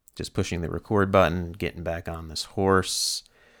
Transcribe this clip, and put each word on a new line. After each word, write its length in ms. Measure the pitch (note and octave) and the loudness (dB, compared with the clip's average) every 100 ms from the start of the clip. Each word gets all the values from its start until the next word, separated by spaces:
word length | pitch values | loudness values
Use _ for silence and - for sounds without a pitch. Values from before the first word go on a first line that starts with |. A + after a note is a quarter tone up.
| _ - | _ -12
just 180 | - | -8
pushing 260 | - F#2 E2+ | -4 -2 -2
the 100 | E2+ | -4
record 400 | E2 - G#2+ G2 | -6 -2 2 4
button, 420 | G2 F2 F2 E2+ | 6 4 2 -4
getting 300 | F#2 F2+ - | -6 -6 -6
back 260 | E2+ E2+ F2 | -6 -6 -8
on 200 | E2 D#2+ | -10 -10
this 160 | E2 | -10
horse, 800 | - - F#2+ F#2+ F2+ - - - - _ _ _ | -8 0 4 4 4 -2 -2 -4 -10 _ _ _